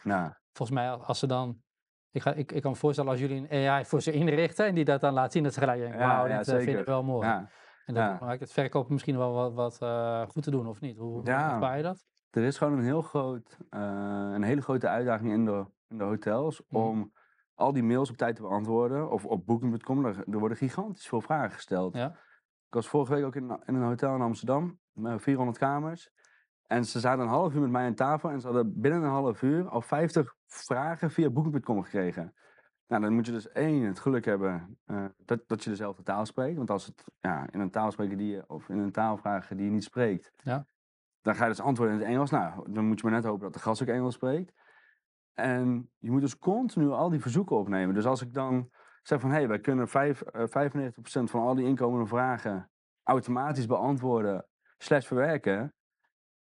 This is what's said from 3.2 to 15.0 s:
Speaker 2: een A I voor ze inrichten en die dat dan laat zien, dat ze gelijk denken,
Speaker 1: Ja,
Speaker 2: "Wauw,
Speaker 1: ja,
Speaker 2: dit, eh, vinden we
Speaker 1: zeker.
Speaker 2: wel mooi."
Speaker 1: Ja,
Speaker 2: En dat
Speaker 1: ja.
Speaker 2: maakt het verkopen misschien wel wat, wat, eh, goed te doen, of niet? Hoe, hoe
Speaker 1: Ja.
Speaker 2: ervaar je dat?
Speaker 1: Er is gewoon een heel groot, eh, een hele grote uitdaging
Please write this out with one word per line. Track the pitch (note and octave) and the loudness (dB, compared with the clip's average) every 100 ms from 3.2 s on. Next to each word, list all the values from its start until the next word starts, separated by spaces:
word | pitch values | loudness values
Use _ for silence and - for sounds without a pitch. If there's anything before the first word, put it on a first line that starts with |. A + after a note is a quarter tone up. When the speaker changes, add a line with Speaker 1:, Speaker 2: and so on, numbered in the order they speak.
| C3+ C3+ C#3 | -2 -4 -4
Speaker 2:
een | C#3+ C3+ | 0 2
A | C#3 | 2
I | C3+ | 2
voor | D3 | 0
ze | D#3+ | 0
inrichten | D3+ E3 D3 E3 - G#3 | 2 2 4 2 2 2
en | E3+ | 2
die | D3 | 2
dat | C#3 | 4
dan | C#3+ | 2
laat | C3 B2+ | 2 2
zien, | F3 | 2
dat | C#3+ | 0
ze | - | 2
gelijk | - B2 | 0 0
denken, | A#2+ A2+ | -4 0
Speaker 1:
Ja, | B2+ | 2
Speaker 2:
"Wauw, | B2+ B2+ | 4 2
Speaker 1:
ja, | G#2+ | 0
Speaker 2:
dit, | G#2 | 2
eh, | |
vinden | B2+ B2 | 2 2
we | A#2+ | 0
Speaker 1:
zeker. | C3 | 0
Speaker 2:
wel | C3 | 0
mooi." | C3 B2+ A2 | 0 0 0
Speaker 1:
Ja, | G2+ G#2 - - - - | 0 -4 -16 -20 -16 -4
Speaker 2:
En | |
dat | A2+ | 0
Speaker 1:
ja. | G#2+ F#2 | 0 0
Speaker 2:
maakt | B2 B2+ | -4 -6
het | B2 | -4
verkopen | - C3+ D3 B2 | -2 0 0 0
misschien | C#3+ - C3 | 0 0 0
wel | B2 | 0
wat, | B2 B2 | 0 0
wat, | A#2 A#2+ - | 0 -2 -2
eh, | A#2+ A#2 A#2 A2+ A2 | -2 -2 0 -2 -4
goed | - | -4
te | D3 | -2
doen, | C#3 A2+ | -2 -2
of | A2+ | -6
niet? | C#3+ A2 | -10 -8
Hoe, | A#2 | -8
hoe | A#2 A2+ | -4 0
Speaker 1:
Ja. | C3+ D#3 | 0 2
Speaker 2:
ervaar | A#2+ B2+ C3+ | 0 0 0
je | |
dat? | E3 F#3 _ _ _ | -4 -6 _ _ _
Speaker 1:
Er | - | 0
is | A#2+ C#3 | 0 2
gewoon | D3 C#3 | 2 2
een | |
heel | A#2+ D#3 | 2 0
groot, | D3+ D3 C3 B2+ - - - | 0 -2 -2 -4 -10 -20 -12
eh, | G#2 G#2 G2+ G2+ G2+ G2+ | -6 -4 -4 -4 -4 -2
een | G2+ | 0
hele | G#2 C#3+ | 2 2
grote | C3 B2+ A#2 | 0 0 2
uitdaging | G#2+ | 2